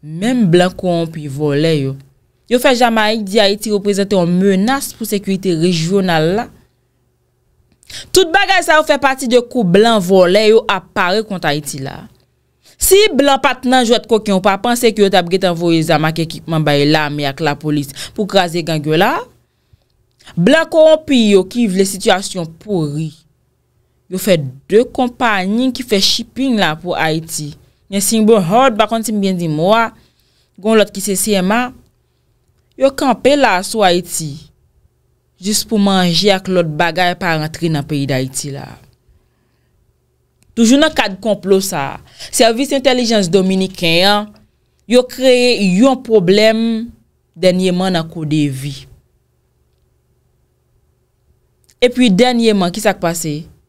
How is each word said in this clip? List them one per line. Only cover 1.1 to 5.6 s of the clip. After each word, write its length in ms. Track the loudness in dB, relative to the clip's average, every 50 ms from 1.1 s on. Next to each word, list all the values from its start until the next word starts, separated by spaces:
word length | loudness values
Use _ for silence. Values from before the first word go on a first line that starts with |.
| -8 -12 -12 -10
vòlè 400 | -8 -4 -2 -2 0 0 0 0 0
yo, 160 | 0 -2 -4 -8 -10 -16 _ _ _ _ _ _ _ _ _
yo 80 | -2 0
fè 140 | 2 2 2
Jamayik 480 | 2 2 2 2 2 0 0 0 -2 -4
di 160 | -2 0 2
Ayiti 320 | 2 2 0 -2 -4 -4
reprezante 480 | -4 -2 -2 -2 -2 -2 -2 0 0 0
yon 140 | 2 2 0 2
mennas 500 | 2 2 2 2 0 0 -2 -2 -4 -8 -10
pou 100 | -12 -8
sekirite 480 | -6 -6 -6 -4 -4 -4 -4 -2 -2 -2 0